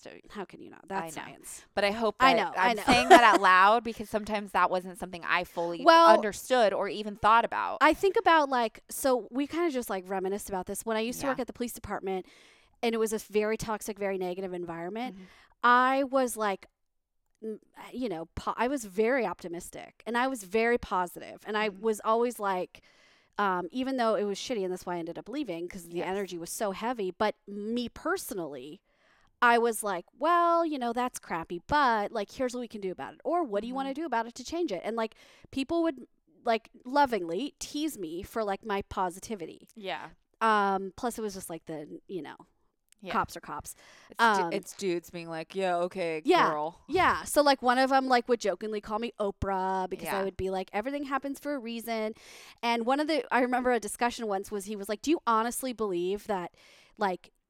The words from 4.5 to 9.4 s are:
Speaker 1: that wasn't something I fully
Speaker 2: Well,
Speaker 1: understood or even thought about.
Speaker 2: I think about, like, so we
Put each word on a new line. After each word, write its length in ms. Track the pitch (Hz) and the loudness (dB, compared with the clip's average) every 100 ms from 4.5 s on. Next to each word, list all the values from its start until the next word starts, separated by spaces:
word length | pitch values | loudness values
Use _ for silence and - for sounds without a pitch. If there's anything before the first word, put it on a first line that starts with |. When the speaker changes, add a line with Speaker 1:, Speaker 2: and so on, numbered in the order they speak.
Speaker 1:
that 180 | 190 180 | 2 2
wasn't 260 | 185 185 175 | 2 -4 -10
something 260 | 180 180 | -12 -10
I 200 | 156 175 | 0 0
fully 420 | 180 - 170 170 311 | 0 -4 -4 2 8
Speaker 2:
Well, 220 | 330 330 | 10 10
Speaker 1:
understood 640 | 330 214 - - 254 208 | 8 6 -6 0 4 4
or 160 | 190 196 | 2 -4
even 260 | 175 214 202 | -4 -8 0
thought 300 | 208 226 220 | 4 6 4
about. 320 | - 92 95 | -2 -4 2
Speaker 2:
I 140 | 302 | 4
think 220 | 320 392 466 | 4 2 2
about, 320 | 370 330 285 | 4 4 4
like, 320 | 254 226 - - | 0 -2 -6 -14
so 380 | - 277 254 196 | -4 2 0 0
we 160 | 240 | -6